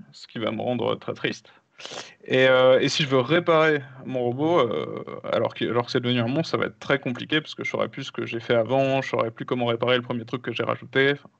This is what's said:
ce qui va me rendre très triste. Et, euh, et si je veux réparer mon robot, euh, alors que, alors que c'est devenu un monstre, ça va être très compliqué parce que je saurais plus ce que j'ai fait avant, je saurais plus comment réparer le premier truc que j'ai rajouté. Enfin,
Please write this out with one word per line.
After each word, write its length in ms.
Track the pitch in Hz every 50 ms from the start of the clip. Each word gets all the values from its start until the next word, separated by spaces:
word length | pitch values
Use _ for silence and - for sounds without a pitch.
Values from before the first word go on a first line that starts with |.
| 202 - -
ce 160 | - - -
qui 100 | - 120
va 140 | 110 107 110
me 80 | 110
rendre 340 | 107 120 123 117 110 110 110
très 200 | 101 - - 110
triste. 380 | - - - - - - - - _ _ _ _ - - - - - - - - _ -
Et, 200 | - 127 131 131
euh, 320 | 131 131 127 127 131 131 120
et 100 | 113 139
si 140 | - - 156
je 60 | 131
veux 100 | 135 131
réparer 640 | 123 127 160 175 170 170 165 156 160 156 151 143 131 135 - 131 -
mon 140 | 131 131 127
robot, 400 | 123 120 120 135 151 165 175 165
euh, 440 | 123 110 87 78 62 53 53 - - - - - - - -
alors 220 | 110 117 - -
que, 100 | - 117
alors 220 | 85 110 120 120
que 40 | -
c'est 80 | - 131
devenu 220 | 123 120 123 123
un 80 | 117 117
monstre, 240 | 135 160 165 - -
ça 60 | 113
va 80 | 101
être 120 | - - -
très 220 | - - 143 135
compliqué 400 | - 135 123 120 120 - 151 156
parce 160 | 151 - -
que 80 | - -
je 60 | -
saurais 180 | - 110 107 110
plus 160 | - - 131
ce 80 | - -
que 120 | - 113
j'ai 140 | 117 113 117
fait 160 | - - 123
avant, 480 | 117 110 110 127 135 135 135 135 135 131
je 60 | -
saurais 240 | - 117 117 113 113
plus 140 | - 139
comment 200 | - 131 123 120
réparer 300 | 120 117 117 120 120 127
le 60 | 123 120
premier 220 | 123 123 117 113
truc 180 | 117 - 123 -
que 100 | 123 113
j'ai 100 | 113 117
rajouté. 480 | 110 117 - - 120 - 131 135 139 143
Enfin, 140 | 143 - - _ _